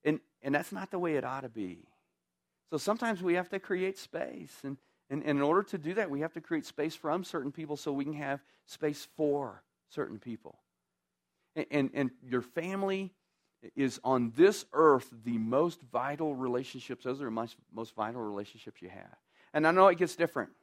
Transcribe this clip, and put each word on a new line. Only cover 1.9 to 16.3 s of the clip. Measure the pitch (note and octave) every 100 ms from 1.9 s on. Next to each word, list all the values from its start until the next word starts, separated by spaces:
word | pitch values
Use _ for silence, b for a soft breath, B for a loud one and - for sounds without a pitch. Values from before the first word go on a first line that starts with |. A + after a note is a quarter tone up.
| _ _ _ _ _ _ _ _
So | D#3
sometimes | G3 A3 A#3 G3
we | F3+
have | F3 F3+
to | G3
create | - F3+ F#3+ F#3+
space. | - D#3+ - - D3+ -
And, | C#3 C3+ _ _ _
and, | C#3
and | D3+ C#3+
in |
order | C#3+ F3
to | G3+ F#3
do | D3+
that, | F#3+ F#3+
we | C#3
have | D#3+
to | E3+
create | - D#3+
space | - - D#3
from | D#3+ D#3 E3+
certain | F3+ E3 C3+
people | D3+ D#3 D3
so | D#3
we | C#3
can | C#3+
have | D3+ C#3+ C#3+ b b _
space | - D3+ D3 - -
for | D3+ C#3+ B2+ F#2+ _ _ _
certain | - - G#2+
people. | B2+ A2+ - - _ _ _ _ _ _ _ _ _
And, | D#3+ -
and, | D3 C3+
and | - C3 -
your | B2+ B2
family | A#2+ - F3 G3 G3 F#3+ F#3+ _ _ _ _ _ -
is | - C3+ -
on | B2+ C3 A#2 A2+
this | F#3 G#3 -
earth | C#3 D#3 C3+ - A#2
the | A#2 A#2
most | A2 C3 E3+ E3 B2+
vital | A#2 C3+ D3 D#3